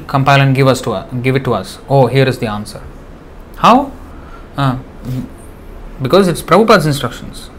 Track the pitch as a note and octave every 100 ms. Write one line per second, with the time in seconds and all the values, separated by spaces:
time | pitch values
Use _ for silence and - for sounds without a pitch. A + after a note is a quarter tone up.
0 | - C3+ C3+ C#3 C#3 C3 C3+ B2 - G2
1 | - B2+ B2+ C3+ C3+ G#2+ F#2+ - - C3+
2 | A#2+ C3+ C3 A#2+ A2+ G#2+ G#2 - - -
3 | - - - - - - F#3+ B3 C#4 -
4 | - - - - - - C#3 B2+ - -
5 | - B2+ - - - - - - - -
6 | B2+ F#3 F#3 D#3+ - F#3 A3 G#3 D3+ C3
7 | A#2+ - - - -